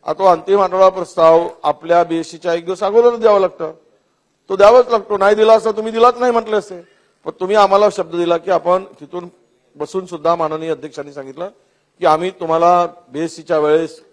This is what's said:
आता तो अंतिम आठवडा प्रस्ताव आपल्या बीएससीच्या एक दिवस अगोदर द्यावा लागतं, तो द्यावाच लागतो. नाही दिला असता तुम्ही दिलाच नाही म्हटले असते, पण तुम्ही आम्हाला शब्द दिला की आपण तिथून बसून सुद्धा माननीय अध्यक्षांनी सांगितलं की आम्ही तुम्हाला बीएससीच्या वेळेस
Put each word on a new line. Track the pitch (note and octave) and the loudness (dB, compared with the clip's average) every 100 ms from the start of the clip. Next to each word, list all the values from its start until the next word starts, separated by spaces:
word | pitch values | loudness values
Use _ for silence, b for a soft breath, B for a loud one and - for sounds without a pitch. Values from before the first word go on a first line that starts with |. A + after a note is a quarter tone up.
आता | - | -10
तो | D#3 | -2
अंतिम | F#3+ E3+ E3+ G3+ | 0 0 0 0
आठवडा | F#3 F#3 F#3+ | 0 2 2
प्रस्ताव | F#3 E3+ - E3 E3 E3+ - | 2 -8 2 4 4 0 -6
आपल्या | D3+ D3 E3 E3+ | -6 -6 0 0
बीएससीच्या | E3 E3 D#3+ E3 F3 | 0 -4 -8 -10 -6
एक | E3+ | -6
दिवस | E3+ F#3 | -6 -6
अगोदर | G3+ A3 A#3+ | 0 2 2
द्यावा | A#3 A3 G3+ | 2 2 2
लागतं, | F3+ - D#3+ E3 _ _ _ _ _ _ - | 0 -4 -14 -14 _ _ _ _ _ _ -10
तो | |
द्यावाच | F#3+ G3+ B3 B3 | 4 6 6 2
लागतो. | A3+ F#3+ G3+ | -2 -4 0
नाही | G3 | 0
दिला | G#3+ A3 | 2 4
असता | A3 A3 | 4 2
तुम्ही | G#3+ A3 | -6 -6
दिलाच | A3+ A#3+ A#3+ | 2 2 2
नाही | B3 | -2
म्हटले | A#3 G#3+ | -2 -2
असते, | G#3+ - F3+ - _ _ _ | -6 -6 -20 -20 _ _ _
पण | D#3+ - | -16 -8
तुम्ही | F#3 | -2
आम्हाला | G#3+ G3 G3 G#3 | 2 2 4 2
शब्द | G3 E3 | -2 -8
दिला | E3+ E3+ E3+ | -4 -2 -2
की | F#3+ | -2
आपण | F3+ E3+ F#3 | -2 0 -4
तिथून | G3 - D3 F3+ F3 _ _ _ _ | -4 -20 -16 -16 -16 _ _ _ _
बसून | D3 D3 F#3+ | _ -10 -10
सुद्धा | F3+ E3+ D#3+ | -10 -6 -2
माननीय | E3+ D#3 D#3 E3 | -2 -4 -6 -8
अध्यक्षांनी | D#3 D3+ D3 C#3+ | -10 -10 -14 -16
सांगितलं | C#3+ C3+ C3+ F#3+ _ _ _ _ _ | -16 -18 -14 -16 _ _ _ _ _
की | |
आम्ही | E3+ D#3 F#3 | 0 0 -2
तुम्हाला | F#3 E3 E3 E3+ F3 E3+ - _ | -8 -4 0 2 2 0 -8 _
बीएससीच्या | C#3 E3 E3 D#3 D#3 | -10 -10 -10 -4 -2
वेळेस | D3+ D#3 E3 - _ | 0 0 -2 -12 _